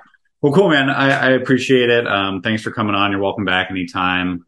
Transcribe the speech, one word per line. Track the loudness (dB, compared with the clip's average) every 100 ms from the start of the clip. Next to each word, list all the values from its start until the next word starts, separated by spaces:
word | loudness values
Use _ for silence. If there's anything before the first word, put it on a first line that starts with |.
| -18 _ _ _
Well, | 0
cool, | 0 0
man. | 2 0
I, | 0 2 2 2
I |
appreciate | 0 2 0 2 2 4
it. | 2 2
Um, | 0 -2 -4
thanks | -2 -4
for | -4
coming | -4 -2
on. | 0 0
You're | 0
welcome | -2 -2 -2
back | 0 -2
anytime. | -6 -6 -4 -2 0 -2 -6